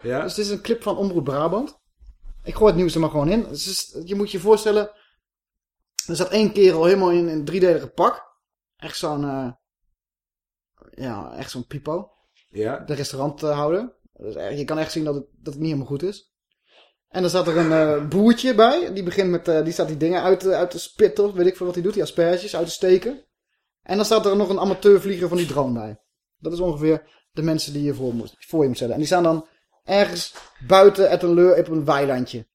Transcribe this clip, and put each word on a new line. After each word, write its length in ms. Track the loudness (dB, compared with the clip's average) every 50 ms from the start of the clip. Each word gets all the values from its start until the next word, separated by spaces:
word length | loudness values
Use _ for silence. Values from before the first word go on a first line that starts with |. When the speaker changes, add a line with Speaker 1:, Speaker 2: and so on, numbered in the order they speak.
Speaker 1:
Ja. 200 | -8 -6 -4 -4
Speaker 2:
Dus 120 | -6 -6 -6
dit 120 | -6 -4
is 60 | -4
een 100 | -6 -6
clip 200 | -4 -4 -4 -2 -2
van 140 | -4 -4 -2
Omroep 260 | -4 -2 -2 -2 -4
Brabant. 580 | -2 -2 -2 -2 -2 -2 -2 -4 -6 -10 _ _ _ _ _ -20 -20 -20 _ -18 -18 -18 -14 -14
Ik 120 | -12 0
gooi 120 | 2 4 4
het 40 | 4 4
nieuws 140 | 0 0 0
er 60 | 0
maar 100 | -2 0
gewoon 200 | 0 0 0 2
in. 140 | 0 0 -2 -4
Dus 180 | -8 -10 -10 -8
is, 300 | -8 -8 -10 -10 -12 -14 -10
je 100 | -8 -4
moet 160 | -4 -4 -4
je 80 | -6 -2
voorstellen, 520 | 4 4 4 4 4 2 2 2 0 -2 -6 _ _ _ _ _ _ _ _ _ _ _ _ _ _ _ _ _ _ _ _ -10 -8 -6
er 80 | -4
zat 140 | -2 -2 0
één 220 | 2 2 2 2
kerel 340 | 4 6 6 6 6 6 4
helemaal 260 | 4 4 4 4 2
in 160 | 2 2 0 0
een 180 | -2 -4 -6
driedelige 420 | -4 0 2 4 4 4 2 -2 -6
pak. 360 | -2 0 0 0 0 -2 -8 -20 _ _ _ _ _ _ _ _ _ _
Echt 200 | -16 -14 -10 -8
zo'n, 260 | -6 -6 -4 -4 -4
eh, 280 | -6 -6 -6 -8 -8 -10 -14 _ _ _ _ _ _ _ _ _ _ _ _ _ _ _ _ _ _ _ _ _ _ _ _ -20 -20 -18 -14 -12
ja, 280 | -12 -10 -12 -12 -14 -14 -14
echt 140 | -14 -12
zo'n 140 | -12 -14 -14 -12
pipo. 420 | -14 -12 -8 -8 -8 -8 -8 -12 _ _ _ _ _ _ _ _
Speaker 1:
Ja. 280 | -8 -6 -6 -6 -6 -8
Speaker 2:
De 140 | -8 -8 -8
restauranthouder. 1000 | -8 -6 -8 -8 -6 -6 -6 -6 -6 -4 -4 -2 -2 -2 -2 -2 -2 -4 -8 -12 _ _ _ _
Dus 220 | -16 -14 -12 -10
echt, 220 | -10 -10 -8 -8 -8
je 80 | -6
kan 120 | -6 -6 -6
echt 120 | -6 -6
zien 120 | -6 -6 -4
dat 120 | -4 -6
het, 100 | -6 -8 -12
dat 220 | _ _ -16 -14 -10
het 20 | -6
niet 100 | -6 -4
helemaal 160 | -4 -4 -4 -6
goed 120 | -6 -6 -6
is. 280 | -8 -8 -10 -16 _ _ _ _ _ _ _ _ _ _ _ _ _ _ _ _ _
En 120 | -4 -2
dan 80 | -2 0
zat 180 | 2 0 0 2
er 100 | 2 2
een, 140 | 2 2
eh, 360 | 4 2 2 2 0 -2 -2 -2
boertje 480 | 0 4 4 6 4 4 2 2 4
bij. 380 | 6 6 6 4 2 -2 -4 -6
Die 100 | -6 -6
begint 260 | -4 -2 -2 0 0
met, 180 | -2 -2 0 0
eh, 160 | 0 0 0
die 100 | -2 -2
staat 140 | -4 -4 -4
die 100 | -2 -2
dingen 240 | -2 0 0 0
uit, 240 | 2 2 2 2 2
eh, 80 | 0 0 0
uit 140 | 0 -2
te 80 | -4 -8
spitten, 440 | -12 -12 0 2 2 2 4 2 0
of 80 | 0 0
weet 140 | 0 0 0
ik 80 | 0 0
veel 80 | -4
wat 100 | -6 -4
hij 80 | -4 -4
doet, 100 | -4 -2
die 100 | -2 -4
asperges 520 | -4 0 0 2 2 0 0 -4 -6 -6
uit 100 | -6 -6
te 60 | -6
steken. 540 | -4 -2 2 4 4 4 2 -2 -8 -10 -16 _ _ _ _ _ _ _ _ _ _ _ _
En 120 | -6 -4
dan 100 | -2 0
staat 200 | 2 2 2 2
er 100 | 2 2
nog 140 | 2 0 0
een 100 | 0 -2
amateurvlieger 680 | -2 -2 -2 4 6 6 6 6 6 0 -4 -4 -4 -2
van 100 | -2 -2
die 80 | -2
drone 280 | -2 -2 -2 -2 -2 -4 -6
bij. 200 | -8 -10 -14 -16 _ _ _ _ _ _ _ _
Dat 160 | -10 -8 -6
is 60 | -4
ongeveer 440 | -4 -4 -2 0 0 0 0 0 -2 _ _ _ _ _
de 100 | _ -4
mensen 320 | -2 -2 -2 -2 -4 -6 -6
die 100 | -4 -4
je 100 | -4 -4
voor 200 | -4 -4 -4 -4
moet, 220 | -6 -8 -10 -14 _
voor 220 | -12 -4 0 0
je 60 | 0 0
moet 100 | 0 -2
zetten. 180 | -4 -4 -2
En 60 | -4
die 100 | -2 0
staan 120 | 0 2 2
dan 240 | 2 0 0 -4 -10 _ _ _ _ _ _ _
ergens 500 | -2 0 2 2 0 -2 -6 -10 -12 -14 -18 -20 -20 _ -18 0 4
buiten 420 | 6 8 8 8 8 6 4 2
Etteleur 480 | 2 2 2 2 4 6 6 6 6 4
op 80 | 2 0
een 180 | -2 -2 0
weilandje. 600 | 0 0 0 0 0 -2 -2 -4 -6 -8 -12 -14 -16 _